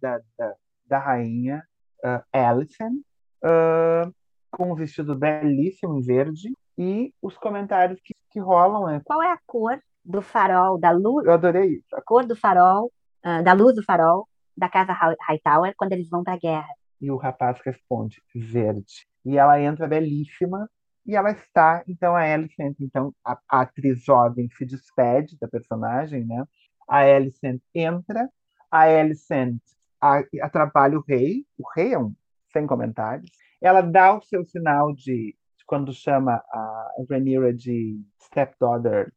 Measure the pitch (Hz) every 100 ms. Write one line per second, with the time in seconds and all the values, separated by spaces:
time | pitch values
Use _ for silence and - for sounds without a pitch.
0 | 131 120 113 - 110 - _ _ - 139
1 | 135 123 117 120 127 147 160 _ _ _
2 | 127 120 - 135 120 120 151 - 220 269
3 | - _ _ _ 165 165 165 165 165 165
4 | 175 - _ _ _ - 180 160 156 -
5 | 147 135 151 151 151 135 170 190 180 143
6 | 123 127 147 160 208 269 _ - 180 208
7 | 262 _ 196 - 220 202 202 196 180 185
8 | - - _ 214 185 180 185 214 180 147
9 | - 302 349 339 - 233 220 277 _ _
10 | 175 196 190 233 190 185 185 185 170 175
11 | 208 285 185 170 180 175 190 147 - -
12 | - 233 240 233 214 180 180 196 240 _
13 | _ _ 175 165 175 190 240 220 202 175
14 | 165 180 214 _ _ - 180 190 190 180
15 | 165 165 - 156 151 151 185 - 196 185
16 | 165 175 180 180 165 156 151 - _ -
17 | 139 135 131 - 127 123 135 127 - 117
18 | 110 - _ 120 113 117 107 104 98 -
19 | _ _ 127 139 143 147 147 151 156 156
20 | 156 147 147 - 180 190 214 _ _ _
21 | - 208 202 202 _ 175 160 170 180 175
22 | 175 175 156 151 160 - 143 143 139 139
23 | 139 - 120 123 - 131 131 - 135 123
24 | - 127 120 120 123 - 127 131 _ -
25 | 120 127 151 160 113 117 - 110 110 123
26 | 156 139 113 117 143 _ _ _ - 143
27 | 139 139 135 - 139 127 _ 170 165 175
28 | 180 214 262 _ _ _ - 160 160 160
29 | 156 151 - 147 123 117 _ _ _ -
30 | 143 143 139 156 147 165 151 147 139 151
31 | 147 131 139 240 - - 131 - 240 202
32 | 110 - _ _ _ 156 151 123 117 113
33 | 110 123 - _ _ - 180 190 175 180
34 | 185 208 - 185 175 170 160 143 147 139
35 | 135 120 107 - _ _ - 143 139 127
36 | - 139 131 117 - 117 110 110 110 -
37 | 127 135 135 131 123 123 127 120 110 107
38 | 101 _ _ - - - 120 120 120 104
39 | 95